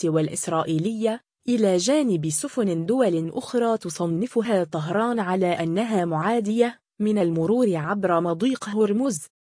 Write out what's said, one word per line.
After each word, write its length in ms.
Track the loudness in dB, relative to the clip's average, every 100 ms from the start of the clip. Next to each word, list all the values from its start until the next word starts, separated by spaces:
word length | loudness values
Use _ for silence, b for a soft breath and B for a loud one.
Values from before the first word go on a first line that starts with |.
والإسرائيلية، 1160 | 0 0 0 -4 -4 -2 0 0 -2 0 -2 -2 _ _ -2
إلى 280 | 2 4 4
جانب 520 | 4 2 2 0 0
سفن 580 | -4 -4 -2 0 0 0
دول 440 | 2 2 2 -2
أخرى 440 | -6 -4 0 0 0
تصنفها 840 | -4 -4 -2 -2 -2 -2 0 0
طهران 560 | 0 -4 -2 0 0 -2
على 260 | 0 0 0
أنها 580 | 0 0 -2 0 0
معادية، 720 | 0 0 0 0 0 2 0 -2 _ -4
من 180 | 0 2
المرور 580 | 2 0 2 2 2 2
عبر 440 | -2 -2 2 2
مضيق 480 | 2 0 0 -2 -4
هرمز. 580 | 0 2 2 0 -4 -8 _ _